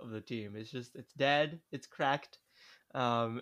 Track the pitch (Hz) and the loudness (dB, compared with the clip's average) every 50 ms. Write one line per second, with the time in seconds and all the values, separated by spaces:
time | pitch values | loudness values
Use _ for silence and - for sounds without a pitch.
0 | 131 117 110 110 - - 123 113 104 101 104 107 113 - - 127 120 - - 135 | -10 -10 -8 -8 -8 -6 -6 -6 -6 -6 -8 -10 -10 -8 -8 -10 -10 -10 -12 -14
1 | - - - 139 139 139 143 147 151 151 165 165 - _ - 131 - - - - | -16 -12 -2 2 4 4 6 6 4 2 -2 -8 -12 _ -12 -12 -12 -10 -4 0
2 | 151 135 139 143 - - - - _ _ _ - - - - - _ _ - 135 | 2 4 4 2 0 -6 -20 -20 _ _ _ -20 -20 -20 -20 -20 _ _ -4 0
3 | 123 120 117 117 117 113 113 123 | 0 2 2 2 2 0 -2 -4